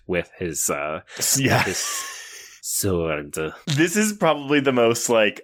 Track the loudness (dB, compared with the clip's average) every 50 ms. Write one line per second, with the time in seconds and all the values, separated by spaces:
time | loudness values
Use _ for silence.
0 | _ -4 -2 -2 -2 -4 -8 -8 -8 -6 -4 -4 -2 -2 -2 -2 -4 -6 -6 -8
1 | -10 -12 -10 -6 -2 0 0 2 2 2 2 2 2 0 -2 -4 -4 -4 -6 -6
2 | -8 -10 -14 -16 -16 -18 -18 -20 -20 -20 -20 -14 -10 -6 -6 -2 -2 0 0 0
3 | 0 0 -2 -4 -6 -8 -6 -6 -6 -6 -8 -10 -6 -4 0 2 2 2 2 0
4 | 0 0 -2 0 0 0 0 0 0 2 2 4 4 4 4 6 6 4 4 2
5 | 0 2 4 6 4 4 2 -2